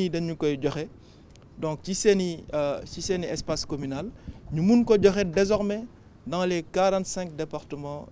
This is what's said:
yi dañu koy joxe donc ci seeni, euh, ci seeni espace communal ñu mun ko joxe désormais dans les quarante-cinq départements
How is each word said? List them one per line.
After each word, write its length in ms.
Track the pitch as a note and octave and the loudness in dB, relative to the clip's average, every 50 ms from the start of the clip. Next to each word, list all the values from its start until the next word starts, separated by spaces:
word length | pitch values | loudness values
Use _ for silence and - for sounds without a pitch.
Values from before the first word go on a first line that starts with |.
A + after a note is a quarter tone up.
| F#3+ | 4
yi 60 | F3+ | 2
dañu 260 | D#3+ E3+ E3+ E3 E3 | 0 0 -2 -2 -2
koy 220 | - D#3+ D3+ D3 C3+ | 0 0 0 0 0
joxe 260 | C3 C#3+ C3+ D3 D#3 - - - - - - - - - - - - - - | -2 -2 -2 -2 -6 -8 -12 -20 -20 -20 -20 -20 -20 -20 -20 -20 -20 -20 -12
donc 220 | - - D#3 D#3 - - | -6 -6 -6 -6 -6 -6
ci 100 | F3 F#3+ | -6 -4
seeni, 480 | - - A3 G3+ F#3+ F#3 F3 E3 D#3 - - - | 4 4 6 6 6 2 -2 -4 -6 -10 -4 -2
euh, 280 | D3+ D3 C#3+ D3 - - | -2 0 0 -2 -4 -6
ci 160 | D3+ - F3 | -10 -12 -10
seeni 240 | E3 - F#3+ F3+ E3+ | -4 -4 -2 -2 -2
espace 400 | - - D#3+ - - D#3+ D3 - | -4 -6 -6 -4 -4 -4 -4 -4
communal 440 | - D#3 C#3+ D3 C3+ C3+ C#3 E3+ A#3 - - - - - - - - | -6 -6 -6 -4 -6 -6 -6 -6 -8 -12 -14 -16 -16 -16 -16 -12 -6
ñu 100 | D3 D#3 | -4 0
mun 220 | E3+ G3 A#3+ A#3+ A#3 | 4 6 6 6 6
ko 100 | A#3 A3 G#3 | 6 4 6
joxe 220 | F3+ G3+ F#3 G3+ G3+ | 6 6 6 4 0
désormais 600 | F3 D#3 F#3 G3 G3 G#3+ G3 G#3 G3+ G3+ G#3+ A#3 B3 - - - - - - - | 2 2 2 2 4 2 0 2 -2 -2 -4 -6 -12 -18 -20 -20 -20 -20 -16 -10
dans 200 | B2 D#3 F3+ F#3 | -6 -2 0 0
les 180 | F3+ F3+ E3+ D#3 | 0 0 -2 -2
quarante-cinq 720 | - - F3+ F#3+ G3 F#3+ F#3+ F#3+ - - F#3+ F3+ F3 D3+ | -2 0 2 4 4 4 2 -2 -4 -6 -6 -8 -8 -6
départements 720 | C#3+ D#3 D#3 - D3+ - - D3 C#3+ C#3+ C#3+ C#3+ D3 - - | -8 -8 -6 -8 -10 -10 -10 -12 -10 -10 -10 -10 -10 -12 -14